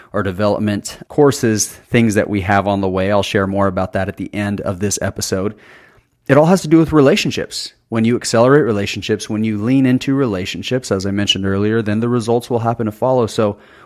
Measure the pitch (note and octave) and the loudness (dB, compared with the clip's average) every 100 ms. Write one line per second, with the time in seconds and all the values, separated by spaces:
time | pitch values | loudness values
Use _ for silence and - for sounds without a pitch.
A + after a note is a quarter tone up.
0 | - G#2 G2 F#2 G#2 - G#2 G2+ - - | -10 -6 -6 -2 -2 0 -2 -4 -8 -16
1 | - - C#3+ - A#2 G#2+ - - _ B2 | -6 2 4 4 0 0 -2 -8 _ 2
2 | A#2 G#2 - G#2 F#2 G2+ G2 G2 G2 F#2 | 2 2 0 -2 0 0 2 -2 -2 -2
3 | F#2+ G#2 G2 G#2+ G2 G2 G2 F#2 F#2 G2 | 0 0 0 0 0 0 0 0 -4 -4
4 | F#2+ - - G#2 G#2 G2 - F#2 G2+ - | -6 -8 -10 -6 -4 -4 -4 -4 -4 -4
5 | G2 - - F#2+ G2+ - - - _ _ | -4 -6 -4 -4 -4 -6 -14 -20 _ _
6 | _ _ - C#3 D#3+ F#3 D3+ E3 D3+ D3+ | _ _ 2 4 6 4 4 4 4 4
7 | C3+ G#3 D3 - - - - - _ A2+ | 4 4 0 -4 -6 -10 -12 -16 _ -2
8 | A2 B2 - A2+ B2 C#3+ C3 G2+ G2+ G#2+ | 0 0 0 4 6 6 4 0 -2 -6
9 | - G#2+ - A2 A2 G#2 A2 C3+ C3 B2+ | -4 -4 -4 -4 -2 -2 0 2 2 2
10 | - C3+ B2+ F#2 F#2+ F2 F#2 B2+ - G2 | 0 0 0 -2 -4 -8 -6 -6 -2 -2
11 | G2 G2+ G2+ G2 G2 G2 G#2 A2+ G#2+ G#2+ | -2 -2 -2 -2 -2 0 0 0 0 -2
12 | A#2+ B2 A2 A#2 - A#2+ A#2 A#2 A2 G#2+ | 0 0 0 -2 0 -2 -2 -2 -4 -2
13 | B2+ C3 A2 - G#2 G2+ - - | 0 0 0 0 -2 -4 -12 -20